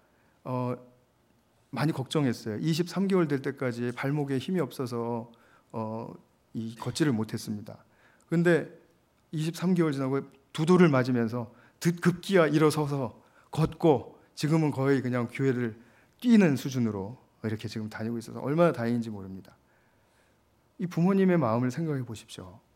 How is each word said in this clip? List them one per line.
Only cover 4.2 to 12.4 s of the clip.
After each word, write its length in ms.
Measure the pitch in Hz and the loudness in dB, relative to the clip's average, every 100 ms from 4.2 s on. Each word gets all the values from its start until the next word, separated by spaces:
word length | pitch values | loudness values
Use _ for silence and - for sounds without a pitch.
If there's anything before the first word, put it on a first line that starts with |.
| 139 135 | -2 -4
힘이 240 | 131 185 | -2 -2
없어서, 720 | 135 - 123 120 117 117 117 - _ _ _ | -4 -6 -6 -6 -4 -6 -8 -18 _ _ _
어, 420 | 113 110 110 - 175 _ _ _ | -10 -8 -8 -12 -16 _ _ _
이 240 | 120 113 117 | -10 -10 -10
걷지를 360 | 131 120 151 | -8 -2 0
못했습니다. 640 | 113 110 113 - 107 - - _ _ _ _ _ | 0 -2 -6 -8 -10 -12 -18 _ _ _ _ _
근데 420 | 165 175 160 - - _ _ _ _ _ | 2 4 4 0 -12 _ _ _ _ _
이십삼 400 | 156 156 160 175 | -6 -6 -2 0
개월 180 | 175 160 | 2 2
지나고 280 | 139 135 135 139 _ _ | 0 -2 -4 -6 _ _
두 140 | - 160 | -2 4
돌을 220 | 180 175 | 8 8
맞으면서 640 | 131 123 123 113 120 113 - - _ | 6 2 0 0 -4 -8 -14 -20 _
드-, 160 | 170 170 | -2 0
급기야 520 | 180 180 - 190 | 0 0 2 4